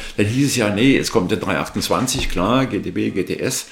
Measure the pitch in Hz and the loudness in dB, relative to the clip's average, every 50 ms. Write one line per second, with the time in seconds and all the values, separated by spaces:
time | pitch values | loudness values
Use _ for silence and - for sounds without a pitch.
0 | - - - - 107 101 117 135 143 135 - 127 110 104 101 98 120 139 131 80 | -8 -6 -2 0 0 2 2 2 2 2 2 2 0 2 2 4 4 4 4 4
1 | - - - 113 92 90 110 90 - - 87 71 76 - - 104 90 - - 87 | 2 2 0 0 0 0 -2 -2 -2 -2 -2 -2 -2 -4 -4 -4 -2 0 0 0
2 | 123 127 - - - - - 85 87 104 123 135 135 - 104 92 - 90 87 104 | 0 0 -2 -2 -2 -2 0 0 2 2 2 2 2 0 -2 -4 -4 -4 -4 -2
3 | 107 110 - 95 90 - - - - 131 135 - - - | -2 -2 -2 -2 -2 -2 -4 -4 -2 -2 -2 -4 -6 -10